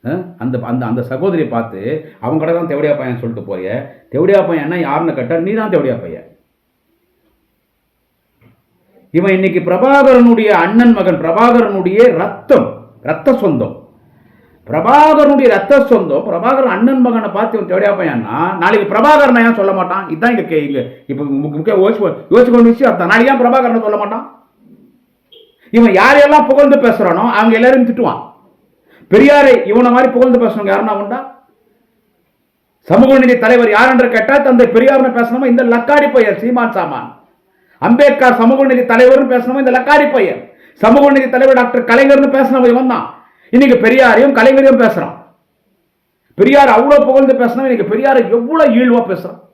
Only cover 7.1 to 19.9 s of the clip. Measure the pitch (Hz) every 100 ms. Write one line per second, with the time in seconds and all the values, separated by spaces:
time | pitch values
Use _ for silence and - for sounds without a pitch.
7.1 | _ _ _ _ _ _ _ _ _ _
8.1 | _ _ _ _ _ _ _ _ _ _
9.1 | 156 190 185 190 175 175 185 262 277 269
10.1 | 247 240 233 214 190 175 226 240 220 185
11.1 | 147 160 170 240 240 208 196 175 202 247
12.1 | 240 202 - - 277 - - - _ -
13.1 | 156 - - 202 135 95 - _ _ _
14.1 | _ _ _ _ _ - 151 202 277 311
15.1 | 302 285 277 254 196 - 277 - 226 175
16.1 | 139 226 170 220 269 254 185 240 262 247
17.1 | 226 214 196 220 220 175 185 202 190 170
18.1 | 120 104 123 175 185 175 208 196 208 285
19.1 | 302 277 240 233 233 196 190 175